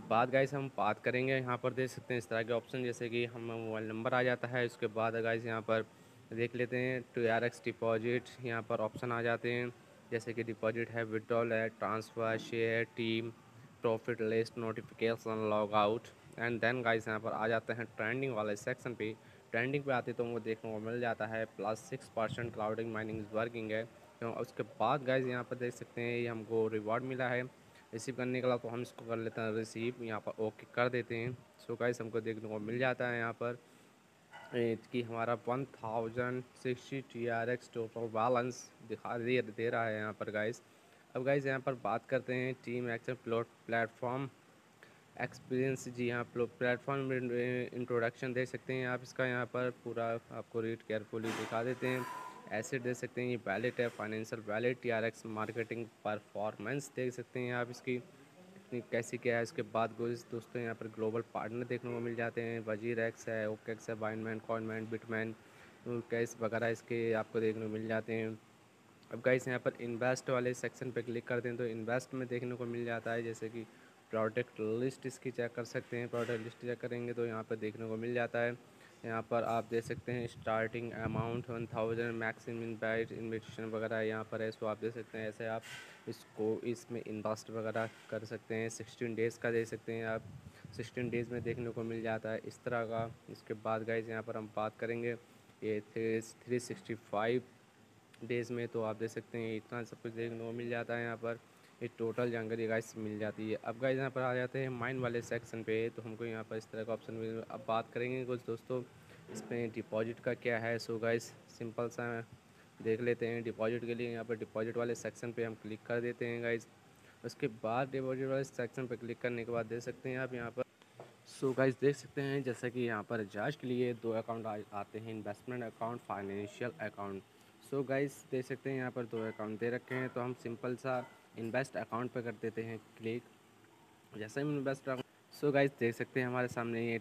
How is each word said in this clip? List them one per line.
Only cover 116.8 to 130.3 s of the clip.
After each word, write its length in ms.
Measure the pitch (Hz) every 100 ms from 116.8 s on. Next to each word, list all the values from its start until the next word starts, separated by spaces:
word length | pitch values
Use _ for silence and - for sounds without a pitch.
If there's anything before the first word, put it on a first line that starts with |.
| - - - - 120
उसके 220 | - 135 113
बाद 280 | 110 120 135
deposit 360 | 135 131 131 135
वाले 140 | 135
section 440 | 131 - 120 135 123
पे 80 | 113
click 240 | 117 113
करने 260 | 123 120 113
के 60 |
बाद 140 | 117 110
देख 160 | 117
सकते 280 | 123 120 131
हैं 80 | 127
आप 140 | 131
यहाँ 180 | 123 117
पर। 120 | 123 - - - - - - -
So 240 | - 135 127
guys 180 | 135 127
देख 140 | 139 143
सकते 260 | - 147
हैं 200 | 139 139
जैसा 260 | 127 113 123
कि 120 | 123
यहाँ 220 | 117 107
पर 160 | - 117
recharge 360 | 98 101 123 151
के 120 | 127
लिए 260 | 123 123
दो 180 | 117 113
अकाउंट 320 | 113 113 113 110
आ, 120 | 107 101
आते 260 | 101 101 110
हैं, 120 | 113
Investment 520 | 110 104 101 - 123
account, 380 | 113 - 117 120 -
financial 640 | 101 98 101 104 - 120 -
अकाउंट। 420 | 107 101 101 98 - - - -
So 240 | - 139 127
guys 340 | 135 143 - -
देख 140 | 131 -
सकते 240 | 127 135
हैं 80 | 135
यहाँ 140 | 127
पर 140 | 127 113
दो 200 | 113 110
account 320 | 107 107 107
दे 100 | 120
रखे 260 | 123 - 127
हैं, 140 | 127
तो 120 | 127
हम 120 | 123